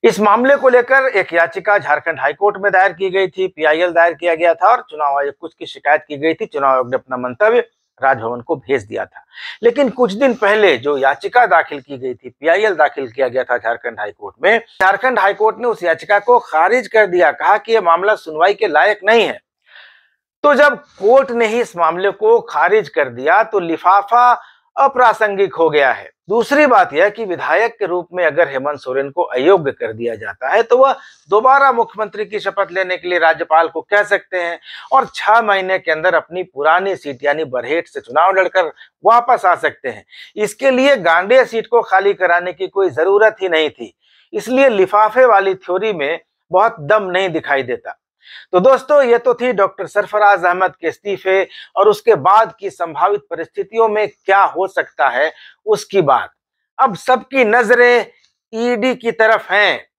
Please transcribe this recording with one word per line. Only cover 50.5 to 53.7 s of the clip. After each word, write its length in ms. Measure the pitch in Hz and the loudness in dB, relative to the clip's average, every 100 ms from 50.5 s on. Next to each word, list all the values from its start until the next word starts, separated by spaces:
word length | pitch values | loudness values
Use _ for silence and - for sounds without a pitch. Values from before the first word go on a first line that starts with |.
| 180 185 | 0 -2
के 140 | - 165 | -2 -8
इस्तीफे 580 | - 202 185 196 190 180 - - - | -8 -8 -6 -2 0 -2 -8 -10 0
और 120 | 208 | 2
उसके 260 | 202 - 202 | 2 2 2
बाद 380 | 135 208 226 - | 4 2 2 -4
की 100 | 196 | -14
संभावित 500 | - 170 147 180 208 _ | -10 -10 -2 -2 -2 _
परिस्थितियों 580 | 165 160 - 196 | -10 -10 -10 -8